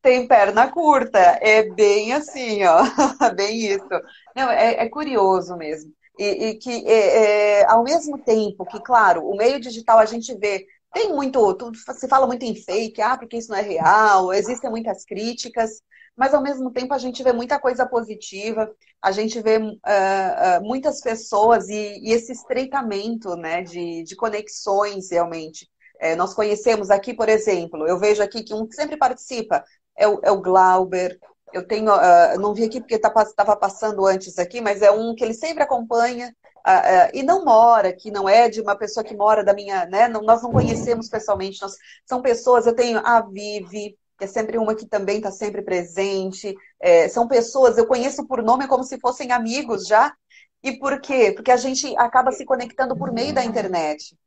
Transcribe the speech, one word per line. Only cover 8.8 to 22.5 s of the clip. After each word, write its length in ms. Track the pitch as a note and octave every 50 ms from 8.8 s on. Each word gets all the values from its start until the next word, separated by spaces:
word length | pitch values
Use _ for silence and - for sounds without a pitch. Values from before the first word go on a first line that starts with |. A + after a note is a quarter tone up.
claro, 440 | - - B3 A#3 G#3+ F#3+ F3 E3+ D3
o 100 | - G3
meio 240 | G3 A3 B3 C#4 C#4
digital 400 | A3+ B3+ A3 A#3 A3+ - A3+ A3+
a 60 | G#3+
gente 280 | A3 A#3 A#3 A3 - B3
vê, 280 | F#3+ G#3 G#3 G3+ F#3 - _ _ _ _ _ -
tem 200 | F#4+ A4+ G#4 D#4+
muito, 400 | C#4 C#4 C4 C4+ C4 A3 G3 F#3+
tu, 160 | - B3 A#3 A3+ - - - B3+
se 140 | - -
fala 180 | B3+ C4+ C4+ C4+
muito 160 | A#3+ B3+ A#3 C4
em 120 | A3+ G#3
fake, 460 | - - - F3+ G#3+ A3+ G#3+ - -
ah, 160 | G#3+ A3+ C4
porque 200 | - A#3+ - A#3
isso 140 | A#3 A3+ -
não 60 | G#3+
é 40 | G3
real, 720 | G#3 G#3 F3 E3 D#3+ D#3+ G3 G#3+ A3 G#3+ G3 F#3+ F#3 F3+ F#3+
existem 360 | G3+ G3 G#3+ B3+ A#3+ - B3
muitas 340 | A3 A3+ A3+ A3+ A#3 - -
críticas, 760 | _ G3+ F#3+ A3 A#3 A#3+ - - A#3+ _ A#3 A3+ A3 A3 - _ _ _ _ _ _ _
mas 180 | - B3+ C#4 D4
ao 80 | C#4
mesmo 300 | C4 C#4 C#4+ C4 C4 B3+
tempo 220 | A#3 B3 B3+ B3+ C#4+
a 40 |
gente 240 | C4 A#3 B3+ B3 - C4
vê 80 | B3+ A#3+
muita 260 | A#3 B3 A#3+ D4 C#4+
coisa 260 | C#4+ B3+ B3 B3+ B3+
positiva, 840 | B3 B3+ A#3 A3 G#3+ G#3+ - - - G3 G3 G3+ A3 A3 A3 G#3+ G#3+ - _ _ _ _ _
a 100 | - F#3+
gente 300 | G3 G#3 A3 A3 A3+ A#3
vê, 160 | G#3+ A3 A3 A3 A3 G#3+ G#3 - -
ah, 720 | - G#3 G3 F#3+ G3 G3 G3 F#3+ F#3 - - - F#3 F3+
ah, 20 | F3
muitas 400 | G3 G#3+ B3 C4+ C4+ D4+ C4+ -
pessoas 680 | - B3 A3+ A3+ - - A3 G3+ G#3+ A3+ A#3 G#3 F3+ F#3+
e, 300 | G#3 G#3 G#3+ G#3 G3+ -
e 100 | - G#3+ A3+
esse 180 | A#3 A3+ -
estreitamento, 1040 | B3 - _ _